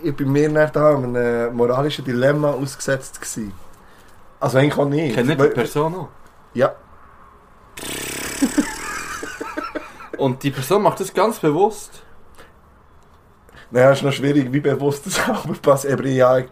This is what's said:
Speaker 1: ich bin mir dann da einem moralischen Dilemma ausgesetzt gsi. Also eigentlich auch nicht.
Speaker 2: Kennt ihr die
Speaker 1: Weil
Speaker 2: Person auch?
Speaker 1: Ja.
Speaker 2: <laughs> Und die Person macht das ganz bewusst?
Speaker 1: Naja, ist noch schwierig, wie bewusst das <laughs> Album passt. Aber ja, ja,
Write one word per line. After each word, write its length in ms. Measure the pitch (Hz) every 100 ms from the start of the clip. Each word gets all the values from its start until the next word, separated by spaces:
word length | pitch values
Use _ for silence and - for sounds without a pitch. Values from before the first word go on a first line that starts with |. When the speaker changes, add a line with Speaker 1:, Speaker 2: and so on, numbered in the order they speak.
Speaker 1:
ich 140 | 170 -
bin 160 | 139
mir 180 | 143 151
dann 220 | 151 151
da 220 | 147 151
einem 600 | 143 123 123 120 117 120 120
moralischen 480 | 120 127 147 147
Dilemma 460 | 131 120 135 151 147
ausgesetzt 720 | 131 139 - - 135 - -
gsi. 320 | - - 104 92 - - - - - - - -
Also 180 | 143 131
eigentlich 200 | 147 -
auch 100 | 143
nicht. 260 | 147 151
Speaker 2:
Kennt 140 | 113 123
ihr 80 | 139
die 60 |
Speaker 1:
Weil 80 | 147
Speaker 2:
Person 440 | - 113 147 160
auch? 140 | 180 143 - - - -
Speaker 1:
Ja. 180 | 117 135 - - - - - - - - - - -
Speaker 2:
<laughs> 2500 | - - - - - - 277 - 880 855 - - - - - - - - - - - - - -
Und 240 | 135 131
die 80 | 139
Person 320 | 131 131 202
macht 180 | 175 -
das 140 | 185
ganz 240 | - 220 -
bewusst? 640 | 160 151 208 - - - - - - - - - _ - _ - - - _ _ - - -
Speaker 1:
Naja, 200 | 120 131
ist 100 | 135
noch 100 | 143
schwierig, 380 | 131 139 147 123
wie 80 | 139
bewusst 460 | 143 139 143 139 190
das 140 | -
<laughs> 60 | -
Album 280 | 208 147 -
passt. 300 | 147 131 139
Aber 200 | 127 135
ja, 320 | 131 127 131
ja, 80 | 131